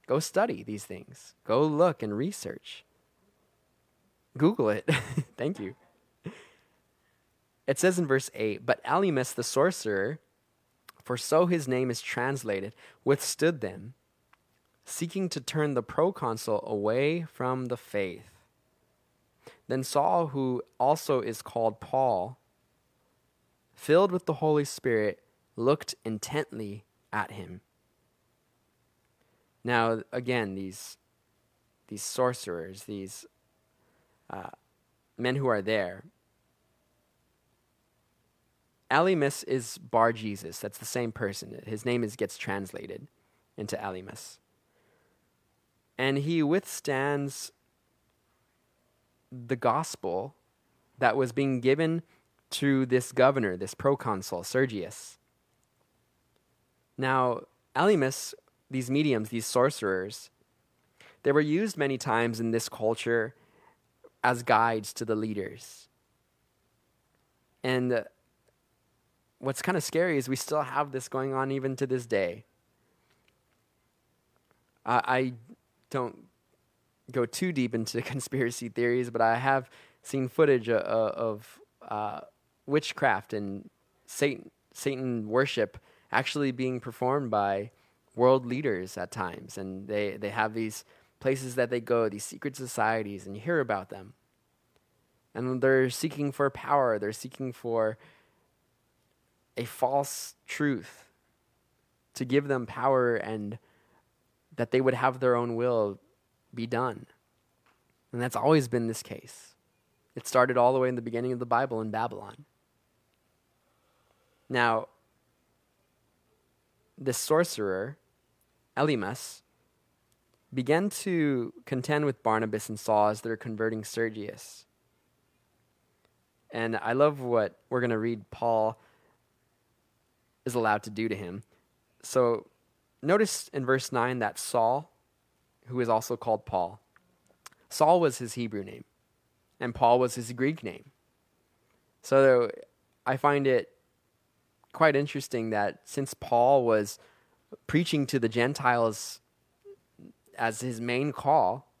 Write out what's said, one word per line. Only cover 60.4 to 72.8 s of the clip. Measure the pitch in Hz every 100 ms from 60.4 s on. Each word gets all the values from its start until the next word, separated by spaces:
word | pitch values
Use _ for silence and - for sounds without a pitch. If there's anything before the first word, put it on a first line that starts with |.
| _ _ _ _ _ _ - _
they | 139
were | 143
used | 151 160 214 160
many | 139 131
times | 135 113 117 113
in | 117
this | 113 -
culture | - 110 113 120 117 113 - _ _ _ _ _ _ - _
as | 123 123
guides | 120 110 117 113 101
to | -
the | 113 107
leaders. | 110 101 95 120 - - - _ _ _ _ _ _ _ _ _ _ _ _ _ _ _ _ _
And, | 127 127 127
uh, | 117 - _ _ _ _ _ _ _ _ _ _ _ _ -
what's | 131 131
kinda | - 185
scary | - 160 175 143
is | 123
we | 131
still | - 151
have | 127 135 143
this | 135 -
going | 135 135
on | 135 135
even | 135 135 131
to | 135
this | 127 117
day. | 104 90 101 - _ _ _